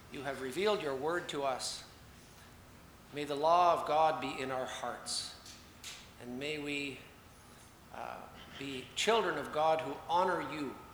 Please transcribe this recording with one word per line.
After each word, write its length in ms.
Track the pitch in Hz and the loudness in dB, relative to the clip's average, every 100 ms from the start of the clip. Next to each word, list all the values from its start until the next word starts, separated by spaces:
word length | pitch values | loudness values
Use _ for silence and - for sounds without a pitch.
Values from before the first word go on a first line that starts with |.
| - | -14
you 120 | 147 | -8
have 180 | 139 131 | -8 -6
revealed 400 | 131 127 208 202 | -4 0 2 2
your 140 | 151 135 | 0 -2
word 340 | 147 175 175 | 0 0 -2
to 140 | 151 | -2
us. 400 | 139 123 - - - - - - - - - - - - - - - | 0 0 -4 -6 -12 -18 -20 -20 -20 -20 -20 -20 -20 -20 -20 -20 -12
May 120 | 135 143 | -8 -4
the 100 | 143 | 2
law 380 | 156 175 180 | 6 8 8
of 140 | 156 - | 6 4
God 320 | 151 156 156 | 6 6 4
be 140 | 135 - | -2 -4
in 80 | 131 | -2
our 160 | 131 127 | -2 -4
hearts, 680 | - 123 107 - - - - - - - - - - - - | -4 -6 -6 -4 -6 -6 -10 -16 -18 -20 -16 -14 -14 -16 -14
and 180 | 123 123 | -10 -6
may 180 | 143 151 | -4 -4
we, 400 | 147 143 143 127 - - - - - - - - - | -2 -4 -4 -8 -14 -20 -20 -20 -20 -20 -20 -20 -16
uh, 220 | 120 120 123 - - - - | -12 -10 -10 -14 -16 -16 -10
be 280 | 139 131 127 - | -8 -8 -6 0
children 420 | - 226 185 151 | 4 4 4 -2
of 160 | 123 | -2
God 280 | 147 156 160 | 2 4 4
who 120 | 139 143 - | 0 -6 0
honor 340 | 170 185 165 147 | 2 4 2 -2
you 220 | 151 135 104 - | -4 -6 -8 -14